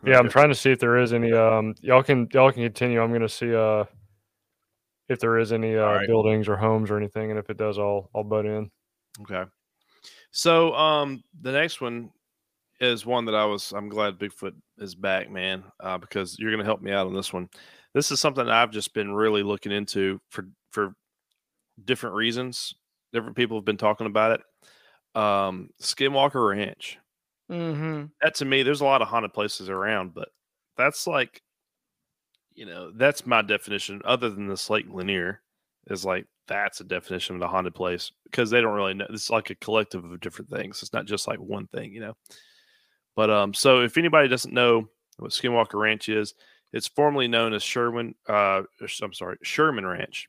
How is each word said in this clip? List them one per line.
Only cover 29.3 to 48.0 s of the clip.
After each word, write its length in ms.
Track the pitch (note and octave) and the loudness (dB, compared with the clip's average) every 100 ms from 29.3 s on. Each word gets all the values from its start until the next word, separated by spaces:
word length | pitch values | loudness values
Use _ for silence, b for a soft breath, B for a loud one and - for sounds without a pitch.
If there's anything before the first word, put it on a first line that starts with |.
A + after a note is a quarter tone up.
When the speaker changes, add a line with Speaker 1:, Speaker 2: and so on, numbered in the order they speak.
Speaker 2:
places 360 | - G#2 - F#2+ | -4 -6 -6 -8
around, 460 | F#2+ G2+ G#2+ F#2 | -4 -2 -2 -4
but 140 | E2 E2 _ _ _ _ - | -10 -16 _ _ _ _ 0
that's 320 | C3 - - | 0 0 -4
like, 340 | D3 B2 - _ _ _ _ _ _ _ _ _ _ _ | -2 -4 -8 _ _ _ _ _ _ _ _ _ _ _
you 120 | - G#2 | -20 -16
know, 260 | F2 F2 | -14 -16
that's 320 | G#2+ C3+ D3 B2 | 0 0 0 0
my 160 | A#2 | 0
definition. 580 | G#2 G#2 - G2+ - G2+ | 2 -2 -4 -8 -8 -8
Other 260 | - B2+ A#2+ | -2 0 0
than 160 | G2+ G2+ | -4 -8
this 240 | F#2+ - | -8 -2
Lake 160 | G#2+ F#2+ | -2 -2
Lanier, 520 | F#2 F#2 G2 F2 G#2 _ _ _ _ - | -8 -4 -2 -4 -8 _ _ _ _ -12
is 140 | F#2+ | -8
like, 220 | F#2+ F#2 - _ - | -4 -4 -6 _ -8
that's 340 | G2+ G2+ - | -4 -4 -6
a 40 | |
definition 500 | F2+ F2+ - F#2 - F2+ | -8 -8 -6 -8 -8 -6
of 60 | |
a 60 | F2 | -4
haunted 260 | F#2 F#2 | -2 -4
place 380 | - F2+ F2 - _ | -4 -6 -4 -10 _
because 260 | _ - A#2 | _ -4 2
they 100 | A#2+ | 2
don't 140 | A2+ | 2
really 200 | G#2 G2 | 0 -4
know. 120 | F#2+ G2 | -6 -10
It's 200 | A2 - | -10 -2
like 200 | A2+ - | -2 -2
a 40 | F#2+ | -12
collective 480 | - A2 G#2 F#2 | -2 0 0 -8
of 160 | F2 F2 | -12 -12
different 300 | F2 - - | -14 -14 -12
things. 320 | G#2+ G2 G2+ | -10 -10 -12
It's 100 | - | -8
not 140 | A#2 G#2 | -8 -6
just 200 | G#2 - | -8 -6
like 140 | A2 | -10
one 260 | - G2+ - | -10 -12 -10
thing, 260 | - A2+ | -14 -14
you 80 | G2+ | -14
know. 140 | G#2+ A#2 _ b b b b b b b _ - | -16 -16 _ b b b b b b b _ 0
But, 140 | A2 | 4
um, 240 | G#2 G2+ | 4 2
so 260 | G2+ C#3 B2+ | 4 6 6
if 160 | A#2+ D#3+ | 6 2
anybody 320 | E3+ D#3 C#3 | 4 6 6
doesn't 240 | B2 - | 2 -2
know 340 | B2 B2 A#2 A2 _ _ _ | 2 4 4 2 _ _ _
what 140 | A#2 | -8
Skinwalker 480 | - B2 A#2+ A2+ G2+ | -4 0 0 0 0
Ranch 280 | G#2+ A2 - | 0 0 -2
is, 260 | G#2+ G#2+ - b b b | -2 -2 -8 b b b
it's 140 | A#2 - | -8 -6
formerly 420 | - D3 C#3+ B2 | 0 0 2 0
known 260 | A#2 A#2 | 2 0
as 80 | G#2 | -2
Sherwin, 520 | - B2+ A#2+ A#2 | -4 -2 -2 -2